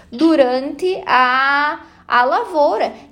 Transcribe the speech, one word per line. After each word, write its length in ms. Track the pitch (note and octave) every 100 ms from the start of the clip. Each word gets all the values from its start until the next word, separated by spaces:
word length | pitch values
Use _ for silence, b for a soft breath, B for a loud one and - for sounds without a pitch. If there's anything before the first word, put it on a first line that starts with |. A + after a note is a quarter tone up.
| B
durante 920 | A#3+ D#4+ D4+ B3+ B3+ C#4 D4 F#4 F#4+
a, 760 | - B3 B3+ B3+ C4+ C#4+ D4 E4 B B B
a 160 | A#3+
lavoura. 680 | B3 F4+ A#4+ D#4+ D4 F#4+ - B B